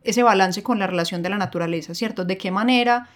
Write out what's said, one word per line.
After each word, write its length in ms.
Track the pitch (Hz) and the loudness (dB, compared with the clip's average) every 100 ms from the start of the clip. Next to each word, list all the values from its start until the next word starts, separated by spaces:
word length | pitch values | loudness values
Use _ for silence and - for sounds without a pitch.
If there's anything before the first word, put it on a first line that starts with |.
ese 180 | - 233 | -4 4
balance 400 | 240 196 185 196 | 4 6 4 0
con 160 | 247 220 | -2 -2
la 80 | 185 | 0
relación 380 | 180 170 175 | -2 -2 -4
de 60 | 175 | -4
la 100 | 208 | -2
naturaleza, 560 | 180 - 170 170 165 185 | -4 -4 -4 -4 -6 -6
¿cierto? 280 | 220 214 | -6 -4
De 140 | 180 190 | -4 -4
qué 140 | 196 | -2
manera, 580 | 190 240 247 240 240 247 | 0 2 2 4 0 -2